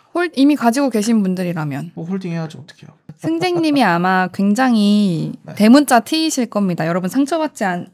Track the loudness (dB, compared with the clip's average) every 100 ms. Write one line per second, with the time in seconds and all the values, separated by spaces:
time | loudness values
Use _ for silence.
0 | _ -4 -4 2 2 4 0 0 0 0
1 | 0 0 0 -2 -4 -4 -6 -6 -10 -12
2 | -8 -8 -6 -8 -8 -12 -20 -20 -20 _
3 | -20 -10 -4 -2 -2 0 0 2 2 2
4 | 2 0 -2 0 0 2 2 2 2 2
5 | 2 -2 -4 -10 -14 2 6 6 6 2
6 | 2 -2 -2 -2 -4 -2 -2 -2 -2 -2
7 | -2 -2 -2 -2 -2 -4 -4 -4 -8